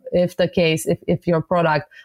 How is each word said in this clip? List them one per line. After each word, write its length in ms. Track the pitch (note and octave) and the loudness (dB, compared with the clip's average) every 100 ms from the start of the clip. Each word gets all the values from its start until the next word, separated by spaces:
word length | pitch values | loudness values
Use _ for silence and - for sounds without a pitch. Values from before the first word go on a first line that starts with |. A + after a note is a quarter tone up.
| - | -4
if 240 | F3+ F3+ - | -2 0 0
the 100 | F3 | -2
case, 400 | - E3 D#3+ - | 2 2 0 -2
if, 120 | E3+ - | -4 -2
if 220 | E3+ - | -2 0
your 140 | E3 | -2
product 500 | - F3+ E3 D3+ - - | 0 0 0 0 -4 -16